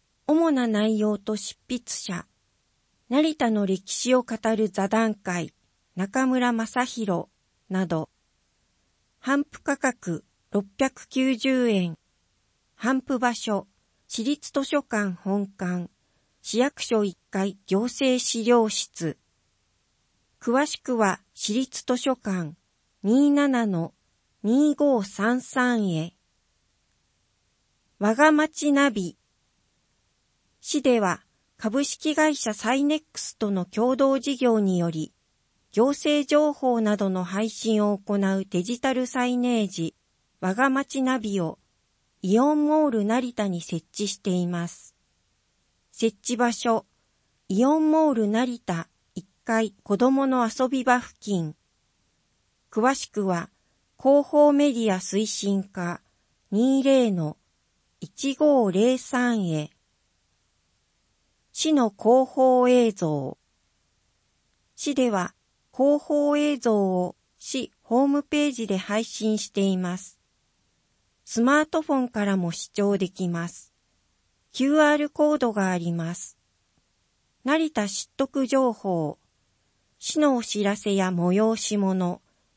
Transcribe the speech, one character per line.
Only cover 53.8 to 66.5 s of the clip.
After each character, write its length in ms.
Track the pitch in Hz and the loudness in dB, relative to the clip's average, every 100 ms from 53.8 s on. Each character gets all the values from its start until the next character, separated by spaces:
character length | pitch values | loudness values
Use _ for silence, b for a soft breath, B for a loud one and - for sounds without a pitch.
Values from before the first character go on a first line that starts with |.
| _ _ | _ _
広 300 | 269 285 285 | 4 4 4
報 240 | 302 294 | 4 6
メ 200 | 285 294 | 6 2
デ 80 | 233 | 2
ィ 120 | 220 | 0
ア 40 | 185 | -2
推 300 | - 196 214 | -2 -2 -2
進 360 | - 202 196 | -4 -2 -2
課、 380 | 190 - 170 175 - _ _ _ _ | -4 -6 -6 -8 -14 _ _ _ _
二 320 | 196 254 269 | 0 2 2
零 280 | 269 269 240 | 4 4 4
の 260 | 180 151 - _ _ _ _ _ _ | 0 -4 -8 _ _ _ _ _ _
一 340 | - - 269 | -18 -8 -6
五 360 | 269 302 277 208 | 2 4 4 4
零 280 | 180 233 254 | 2 2 2
三 520 | - 247 247 226 180 | -2 -2 0 0 -2
へ。 200 | 156 151 _ _ _ _ _ _ _ _ _ _ _ _ _ _ _ _ _ _ | -4 -6 _ _ _ _ _ _ _ _ _ _ _ _ _ _ _ _ _ _
市 200 | - 311 | -4 0
の 180 | 294 226 | 2 2
広 400 | - 214 254 262 | 0 4 4 4
報 360 | - 262 254 247 | 2 4 6 6
映 240 | 247 233 | 6 4
像。 460 | 202 165 147 135 - _ _ _ _ _ _ _ _ _ _ _ _ _ | 0 -2 -2 -6 -10 _ _ _ _ _ _ _ _ _ _ _ _ _
市 200 | - - | -8 -4
で 160 | 277 254 | 0 0
は、 240 | 202 175 - _ _ _ | 0 -4 -8 _ _ _
広 320 | - 277 294 | 0 2 2
報 320 | - 294 294 294 | 0 0 2 2
映 200 | 294 | 0